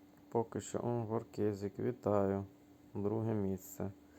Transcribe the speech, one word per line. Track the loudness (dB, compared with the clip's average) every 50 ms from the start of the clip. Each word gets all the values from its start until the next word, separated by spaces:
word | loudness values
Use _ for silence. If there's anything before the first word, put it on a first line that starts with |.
| -20 -20 -20 -20 -8 -2
Поки | 0 0 0 0 -2 -6
що, | -4 -4 -4 -2
о, | 0 0
Горкезік, | 0 0 0 0 -2 -2 -2 -4 -2 0 0 2 2 0 -2 -4 -4 -2
вітаю. | -2 -2 -2 0 2 4 4 6 6 4 2 2 0 -4 -10 -18 -20 -20 -20 -20 -18 -10 -6
Друге | -2 0 0 0 0 0 0 0
місце. | 0 0 0 -2 -2 -6 -8 -8 -6 -6 -6 -6 -10 -18 -20 -20